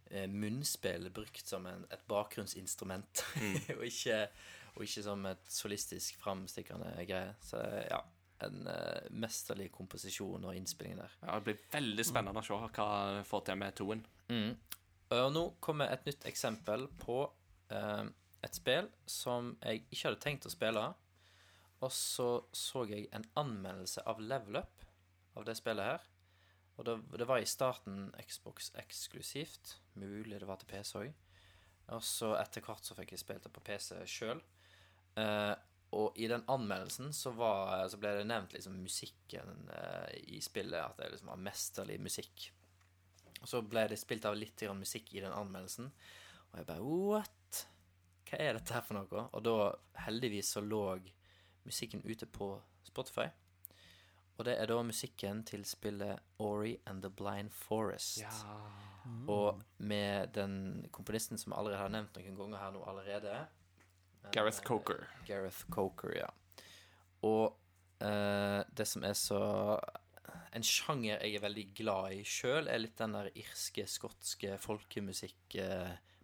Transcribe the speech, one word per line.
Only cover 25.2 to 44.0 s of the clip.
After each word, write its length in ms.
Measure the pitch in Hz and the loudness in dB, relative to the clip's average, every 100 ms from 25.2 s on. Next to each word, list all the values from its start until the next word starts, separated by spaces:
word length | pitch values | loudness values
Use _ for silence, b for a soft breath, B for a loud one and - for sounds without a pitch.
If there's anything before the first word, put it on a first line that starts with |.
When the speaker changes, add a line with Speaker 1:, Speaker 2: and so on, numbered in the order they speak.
| _ 117 | _ -10
Speaker 1:
av 80 | 110 | -6
det 120 | 113 | -2
spillet 260 | 120 107 | 0 2
her. 180 | 101 160 - _ b b b b b - | 2 0 -4 _ b b b b b -6
Og 80 | - | -2
det, 320 | 113 113 - | -2 -2 -2
det 80 | 120 | 4
var 120 | 127 | 4
i 60 | 110 | 4
starten 680 | - 131 123 - 98 98 - - | 2 2 2 -4 -6 -6 -10 -12
Xbox 420 | - - - - - | -12 -12 -10 -10 -10
eksklusivt, 1040 | - - - - - 139 165 - - - - - | -10 -8 -8 -8 -8 -6 -6 -10 -16 -16 -16 -10
mulig 440 | 98 104 110 101 | -8 -6 -6 -8
det 60 | 98 | -6
var 100 | 95 | -8
til 100 | - | -8
P 160 | 98 | -8
C 160 | 101 104 | -6 -6
også. 140 | 120 156 b b b b b b - | -6 -8 b b b b b b -8
Og 120 | 113 | -6
så 360 | - - 113 107 | -2 0 4 4
etter 220 | 101 - | 2 -4
hvert 220 | - 107 - | -8 -8 -8
så 80 | |
fikk 160 | 107 90 | -10 -10
jeg 80 | 92 | -10
spilt 220 | - - | -8 -8
det 80 | - | -10
på 120 | - | -12
P 140 | - 101 | -6 -6
C 160 | - 90 90 | -6 -8 -8
selv. 360 | - 113 151 - b b b b b b - | -4 -4 -4 -10 b b b b b b 0
Eh, 400 | 110 104 104 - - _ _ | 2 4 2 0 -6 _ _
og 200 | 107 107 104 | 2 2 2
i 120 | 113 | 0
den 160 | 120 113 | 2 4
anmeldelsen 600 | 135 107 95 92 - 135 | 2 4 0 -2 -4 -4
så 200 | 151 135 | -4 -2
var, 540 | 113 117 98 98 92 92 | 4 6 6 4 2 2
så 80 | 101 | 0
ble 120 | 104 101 | 0 2
det 100 | 104 | 2
nevnt 260 | 113 92 | 0 -2
liksom 240 | - 95 92 | -8 -8 -6
musikken, 840 | 92 - - - - - - - - | -4 -4 -4 -12 -12 -10 -10 -12 -10
eh, 420 | 50 50 50 50 - - | -6 -4 -4 -6 -8 -10
i 120 | - | -8
spillet, 380 | - - 95 85 71 | -4 -4 -2 -2 -2
at 120 | - | -4
det 120 | 76 | -8
liksom 160 | - - | -8 -10
var 80 | 92 | -6
mesterlig 600 | 95 - - - 95 101 | -6 -4 -4 -4 -4 -4
musikk. 520 | 92 - - - - - _ _ _ _ _ _ - - | -4 -4 -6 -10 -14 -16 _ _ _ _ _ _ -16 -14
Og 60 | - | -2
så 200 | 123 107 | -2 2
ble 200 | 113 110 | 4 4
det 100 | |
spilt 280 | 110 | 2